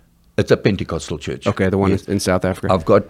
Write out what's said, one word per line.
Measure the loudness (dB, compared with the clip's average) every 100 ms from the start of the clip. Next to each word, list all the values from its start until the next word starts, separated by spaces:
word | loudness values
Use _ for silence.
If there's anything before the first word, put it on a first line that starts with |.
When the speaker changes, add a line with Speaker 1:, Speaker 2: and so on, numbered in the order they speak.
| _ _ _ -4
Speaker 1:
It's | 2
a | 2
Pentecostal | 2 -2 -4 -6 -8 -8
church. | -8 -6 -4
Speaker 2:
Okay, | -2 0
the | 2
one | 2
Speaker 1:
Yes. | 0 -2
Speaker 2:
in | -2
South | 0 0 0
Africa. | -4 0
Speaker 1:
I've | 0 4
got | 2 2